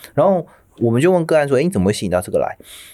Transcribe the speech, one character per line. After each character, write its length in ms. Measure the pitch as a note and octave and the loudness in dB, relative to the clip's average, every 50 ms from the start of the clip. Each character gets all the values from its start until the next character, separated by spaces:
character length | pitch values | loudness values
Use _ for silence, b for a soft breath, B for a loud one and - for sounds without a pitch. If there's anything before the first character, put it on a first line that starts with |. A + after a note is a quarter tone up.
| B B B | B B B
然 140 | C#3 D#3 | 0 2
后 180 | G3 F#3+ E3+ D#3+ b b b b b _ - | 2 2 0 -4 b b b b b _ -4
我 120 | A2+ A#2 | -2 0
们 100 | A2+ B2 | 0 2
就 100 | D3 F3+ | 2 2
问 140 | F#3 F3 D#3+ | 2 2 0
个 100 | D#3+ E3 | 2 0
案 100 | D3+ C#3+ | 0 2
说 80 | C#3 C#3 | 2 0
：“诶， 60 | B2 D#3 | 0 0
你 60 | F3+ | 0
怎 100 | G3 - | 0 0
么 80 | F2+ | 0
会 60 | G2 G#2 | 0 0
吸 120 | - A2 | -2 -4
引 60 | F2+ | -2
到 100 | F2+ F2+ | -2 -2
这 100 | - - | -4 -2
个 60 | - | -2
来？” 180 | - B1 - - B B B B B B B | -2 -2 -2 -6 B B B B B B B